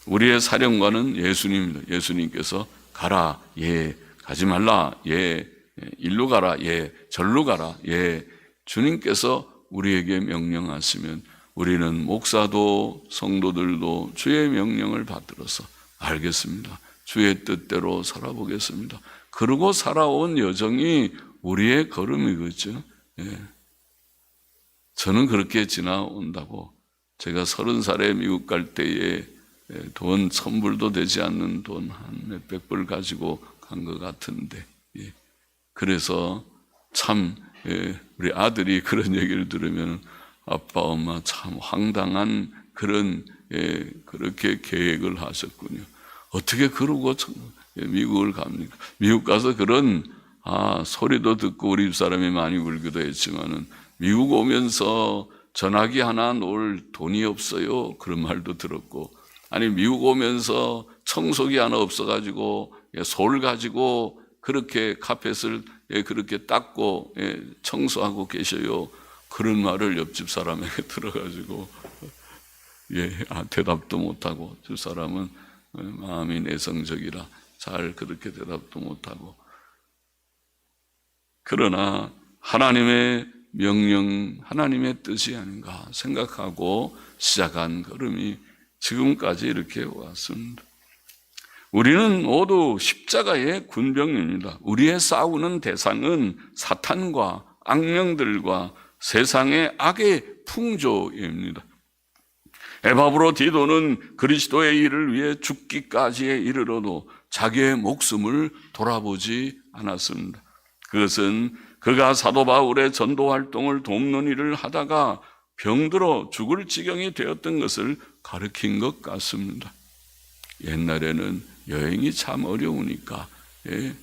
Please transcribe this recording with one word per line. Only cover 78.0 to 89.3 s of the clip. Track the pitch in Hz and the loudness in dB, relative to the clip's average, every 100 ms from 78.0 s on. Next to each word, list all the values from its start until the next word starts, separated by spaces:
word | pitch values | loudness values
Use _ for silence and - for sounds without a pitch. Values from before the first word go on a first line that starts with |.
| - 85 104 | -12 -12 -14
대답도 | - - 80 - - | -14 -12 -12 -12 -12
못하고. | - 73 - - 90 - _ - _ _ _ _ _ _ _ _ _ _ _ _ _ _ _ _ _ _ | -12 -12 -14 -16 -18 -20 _ -20 _ _ _ _ _ _ _ _ _ _ _ _ _ _ _ _ _ _
그러나 | - - 104 92 98 98 - - _ _ | -4 2 2 2 0 -2 -8 -14 _ _
하나님의 | - 113 131 123 120 120 123 120 117 - _ | 0 4 6 6 6 4 2 0 -6 -16 _
명령, | 104 101 104 104 101 101 101 101 - | 0 2 4 4 4 2 -2 -4 -10
하나님의 | - - 143 127 127 123 | -6 -2 0 0 -2 -4
뜻이 | - 110 113 123 | -6 -4 -4 -6
아닌가 | 95 101 95 90 - | -12 -14 -14 -14 -12
생각하고 | - 131 135 120 - 98 87 90 104 - - - - | -10 -6 -4 -4 -6 -8 -4 0 0 -2 -8 -20 -4
시작한 | - - 85 85 82 85 | 0 2 2 0 -2 -4
걸음이 | 90 - 131 92 101 101 - _ _ _ | -8 -8 -6 -4 -4 -6 -14 _ _ _
지금까지 | - 120 135 139 92 | -6 0 2 2 0